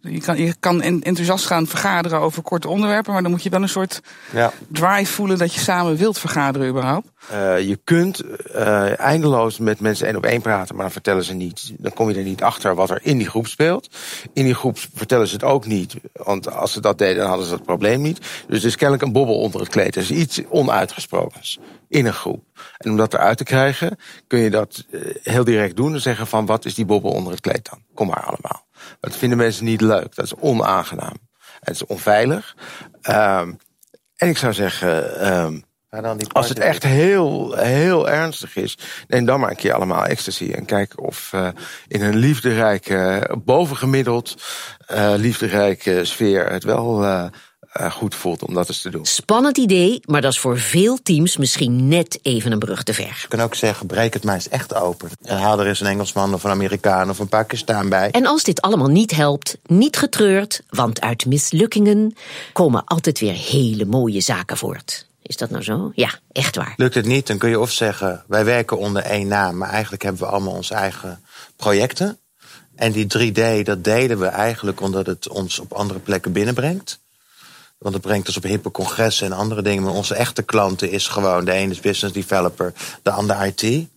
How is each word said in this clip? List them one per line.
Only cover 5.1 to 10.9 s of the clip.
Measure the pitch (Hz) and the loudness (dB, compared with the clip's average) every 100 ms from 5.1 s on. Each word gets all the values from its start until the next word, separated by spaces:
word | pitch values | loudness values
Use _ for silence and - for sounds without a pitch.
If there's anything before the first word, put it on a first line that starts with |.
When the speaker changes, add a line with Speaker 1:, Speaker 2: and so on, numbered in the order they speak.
Speaker 1:
voelen | - 202 185 | -2 0 2
dat | 170 | 0
je | - | 0
samen | - 180 175 156 | 0 0 2 2
wilt | 220 202 | 2 0
vergaderen | 160 151 139 135 131 | -4 0 0 0 0
überhaupt. | 131 127 156 - _ - | 0 0 -2 -4 _ -10
Speaker 3:
Eh, | 104 98 92 | -2 2 2
je | 98 98 | 0 -4
kunt, | - 170 185 - | 2 4 4 -2
eh, | - 110 - - 107 104 101 - | -12 -12 -8 0 2 4 2 2
eindeloos | 139 156 151 127 113 107 | 2 4 4 4 2 0
met | 110 107 | -2 0
mensen | 107 107 - | 0 0 -2
één | 104 | 0
op | 107 | 0
één | 117 | 0
praten, | 110 101 92 98 | 0 -2 -2 -6
maar | |
dan | 95 | -6